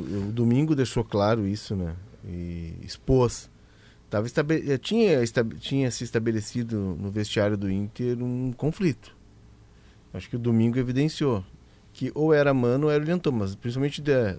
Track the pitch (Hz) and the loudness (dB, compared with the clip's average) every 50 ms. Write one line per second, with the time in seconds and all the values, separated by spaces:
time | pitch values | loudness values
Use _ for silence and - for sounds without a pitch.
0 | 80 69 95 101 98 104 110 120 117 117 120 135 156 156 156 135 127 - - 127 | -4 -4 -4 -4 -4 -4 -2 0 2 2 4 4 2 2 2 0 0 0 0 -2
1 | 104 - - 104 101 104 120 113 101 98 104 104 - - 107 92 87 82 82 90 | -2 0 0 2 2 2 2 2 2 0 -2 -4 -4 -4 -4 -4 -4 -4 -6 -8
2 | 95 - - - - 98 87 87 87 87 85 85 82 82 85 87 - - - - | -12 -18 -20 -16 -12 -10 -8 -8 -8 -8 -8 -8 -8 -10 -12 -12 -14 -14 -14 -6
3 | - - 135 131 123 117 - - - - - - - - - - - - - - | 0 2 4 4 4 2 0 -4 -12 -16 -20 -20 -20 -20 -20 -20 -20 -20 -20 -20
4 | - - - 104 110 120 - 165 147 147 160 139 - 139 135 123 - - 202 233 | -10 -4 -2 -2 -2 -2 -2 -2 0 2 0 0 0 0 -2 -2 -2 0 2 4
5 | 226 196 156 127 120 113 - 131 117 113 - 78 - - 139 139 135 123 - - | 4 4 4 4 2 2 0 0 0 0 -2 -8 -6 -2 0 0 0 0 -2 -4
6 | 120 117 - 117 113 117 110 107 104 - - 120 117 117 113 104 98 95 85 78 | -6 -2 -2 0 0 0 0 -2 -2 -4 -4 -4 -4 -2 -2 -2 -2 -2 -4 -4
7 | 98 98 101 107 104 - - 117 101 104 107 98 101 95 95 98 101 104 - - | -6 -4 -4 -4 -4 -2 0 0 2 2 2 0 0 -2 -2 -2 -2 -4 -6 -4
8 | 123 123 123 120 123 123 123 123 131 127 117 - 135 151 165 - 196 160 117 - | -2 -2 -2 -2 -4 -4 -4 -2 -4 -4 -4 -2 -2 -2 -2 0 0 -2 -2 -2
9 | - - - - - - - - - - - - - - - - - - - - | -8 -20 -20 -20 -20 -20 -20 -20 -20 -20 -20 -20 -20 -20 -20 -20 -20 -20 -20 -20
10 | - - - 98 - - - 120 117 120 117 113 113 117 117 131 123 123 123 131 | -18 -14 -12 -12 -10 -8 -6 -2 0 2 4 4 4 4 2 0 0 0 0 0
11 | 147 156 - - 156 139 117 95 92 - - - - - - - - - - - | 0 0 0 0 0 0 0 -2 -4 -8 -16 -20 -20 -20 -20 -20 -20 -18 -10 -8
12 | 131 127 - 143 156 160 156 147 143 143 139 131 120 120 123 139 151 151 147 147 | -6 -6 -2 0 2 4 6 6 6 4 4 4 4 2 2 2 2 2 2 2
13 | 151 160 180 180 - 160 127 113 101 95 98 - - 120 120 135 139 147 - - | 2 0 -2 0 0 0 0 0 -2 -2 -4 -6 -6 -4 -2 -2 -2 -2 -2 -2
14 | 147 147 139 127 117 98 90 | 0 2 2 4 2 2 -2